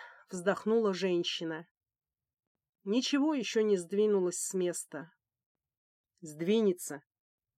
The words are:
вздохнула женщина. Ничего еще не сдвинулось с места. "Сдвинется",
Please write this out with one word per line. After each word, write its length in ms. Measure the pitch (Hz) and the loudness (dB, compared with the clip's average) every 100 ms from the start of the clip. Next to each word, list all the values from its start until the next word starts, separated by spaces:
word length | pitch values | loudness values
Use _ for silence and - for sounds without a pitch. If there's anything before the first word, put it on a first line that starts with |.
| - - - | -16 -20 -12
вздохнула 640 | 185 180 180 208 226 208 | -4 -2 0 2 2 2
женщина. 720 | 180 185 175 170 - 165 160 170 _ _ _ _ _ _ _ _ _ _ _ | 0 0 0 0 -4 -6 -8 -12 _ _ _ _ _ _ _ _ _ _ _
Ничего 500 | 196 240 - 285 302 | -2 -2 0 2 2
еще 280 | 285 208 226 | 0 0 0
не 140 | 214 196 | 2 2
сдвинулось 640 | 170 196 214 202 180 - | 0 0 4 4 2 -2
с 140 | - | -4
места. 580 | 185 180 160 - 147 165 _ _ _ _ _ _ _ _ _ _ _ | -2 -2 -2 -8 -12 -14 _ _ _ _ _ _ _ _ _ _ _
"Сдвинется", 840 | 160 151 170 220 208 180 - 147 _ _ _ _ _ | -16 -4 2 4 4 0 -6 -12 _ _ _ _ _